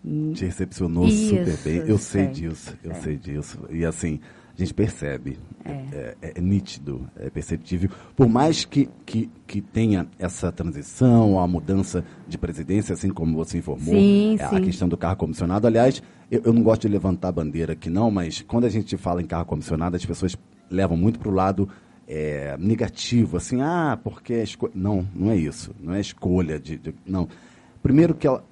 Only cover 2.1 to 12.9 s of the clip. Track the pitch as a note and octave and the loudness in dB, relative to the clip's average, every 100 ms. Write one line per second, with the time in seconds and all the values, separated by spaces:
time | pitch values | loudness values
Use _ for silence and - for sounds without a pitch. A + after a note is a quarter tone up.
2.1 | G2+ F#2+ D2+ E2 D#2+ - - E2 E2 D#2+ | 0 0 -2 -8 -8 -14 -14 -12 -8 -6
3.1 | D2 - D2 D2 - - D#2+ E2 E2 E2+ | -6 -6 -8 -8 -14 -10 -2 -2 -2 -4
4.1 | D2+ - - - - F2+ - G2 - D2 | -4 -8 -20 -20 -6 -4 0 -2 -2 -8
5.1 | C2 C2 - - - - C#3+ C2 D2 B1 | -6 -8 -12 -14 -18 -12 -12 -10 -12 -12
6.1 | - - - F2+ G2 - - C#2+ B1+ C2+ | -12 -12 -4 0 0 0 -12 -10 -10 -10
7.1 | - C2+ - D#2 E2 - F2+ F#2 - - | -12 -10 -8 -6 -6 -4 -2 -2 -4 -14
8.1 | - B2+ A2+ D3+ E3 - C#3+ B2+ A#2+ - | 4 4 6 2 0 -2 0 0 -2 -8
9.1 | A2+ A2+ - - G2+ G2+ A2 A2+ G2 E2 | -6 -6 -10 -8 -8 -4 0 2 2 0
10.1 | - F2+ - F#2 - E2 C#2+ C#2+ - B2+ | -6 -8 -4 -6 -4 -6 -6 -12 2 6
11.1 | A#2 A2 F#2+ F2+ F2 D2+ G2 F#2 F2+ E2 | 8 6 4 2 0 0 0 0 -2 -6
12.1 | - - D#2+ E2+ D#2+ D#2 G2+ G#2 | -14 -12 -8 -6 -6 -2 0 0